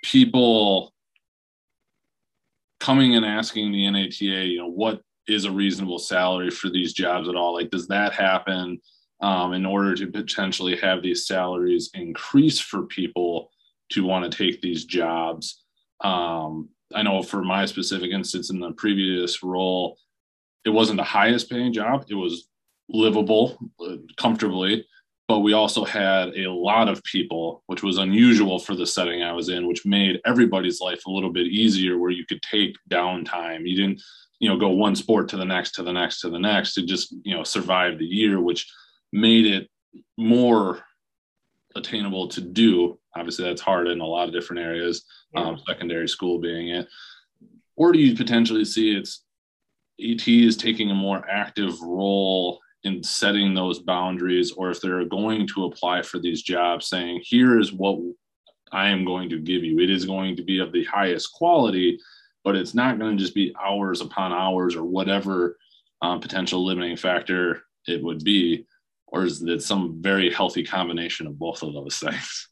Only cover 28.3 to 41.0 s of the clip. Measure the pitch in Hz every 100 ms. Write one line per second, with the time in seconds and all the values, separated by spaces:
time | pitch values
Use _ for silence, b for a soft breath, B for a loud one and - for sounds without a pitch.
28.3 | 110 101 92 - 92 85 - 90 87 85
29.3 | 85 85 90 87 85 101 101 98 90 113
30.3 | 123 113 95 92 87 92 90 95 95 95
31.3 | 87 87 101 113 98 92 87 87 90 82
32.3 | - - 107 98 - _ 90 90 90 82
33.3 | 87 85 82 87 90 98 95 B B B
34.3 | _ 110 92 98 92 104 98 - 107 87
35.3 | 98 92 90 87 - 87 90 87 - 90
36.3 | 87 101 101 98 - 87 92 - - 98
37.3 | 87 78 104 87 92 90 80 82 101 110
38.3 | 98 87 87 - B B B _ 101 113
39.3 | 113 110 98 95 _ _ - _ - 113
40.3 | 120 120 113 95 90 - _